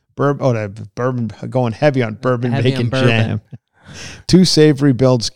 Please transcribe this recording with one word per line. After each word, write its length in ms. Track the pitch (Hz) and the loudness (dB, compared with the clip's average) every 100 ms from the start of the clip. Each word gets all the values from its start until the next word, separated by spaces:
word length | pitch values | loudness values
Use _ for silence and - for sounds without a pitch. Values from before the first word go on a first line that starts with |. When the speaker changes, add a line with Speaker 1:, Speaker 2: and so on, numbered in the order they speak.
| _ - | _ -4
Speaker 1:
bourbon. 280 | 139 139 | -2 0
Oh, 80 | 135 | -2
the 360 | 113 104 107 104 - | -2 -4 -10 -14 -6
bourbon, 340 | 127 123 110 - 117 | -4 -4 -6 -8 -6
going 240 | 127 120 | -4 -2
heavy 300 | 107 151 135 | 0 0 0
on 120 | 113 | -4
bourbon 360 | 104 127 123 123 | -4 -4 -2 -2
Speaker 2:
Heavy 220 | 113 123 | 0 0
Speaker 1:
bacon 140 | 135 120 | 0 -2
Speaker 2:
on 40 | |
bourbon. 180 | 131 127 | 0 2
Speaker 1:
jam. 320 | 113 113 107 - | 2 0 -4 -8
<laughs> 800 | - _ _ - - - - - | -20 _ _ -20 -18 -18 -16 2
Two 180 | 175 | 4
savory 480 | 180 160 151 135 143 | 4 4 4 4 2
builds. 380 | 113 131 127 - | 2 2 2 -2